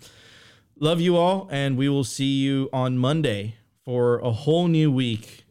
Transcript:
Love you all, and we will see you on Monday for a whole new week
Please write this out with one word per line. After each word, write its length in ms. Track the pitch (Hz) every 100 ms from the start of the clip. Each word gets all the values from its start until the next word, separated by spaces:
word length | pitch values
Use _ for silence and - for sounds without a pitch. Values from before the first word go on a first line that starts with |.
| - - - - - _ _ -
Love 220 | 147 170
you 160 | 170 175
all, 320 | 175 190 190
and 260 | 139 139 127
we 120 | 139
will 160 | 139
see 360 | 131 - 135 139
you 300 | 135 135 135
on 240 | 131 127 127
Monday 600 | 127 160 147 104 104 - _ _
for 340 | - 123 120 120
a 100 | 123
whole 380 | 113 147 165 175
new 220 | 160 156
week 540 | 131 127 107 - - -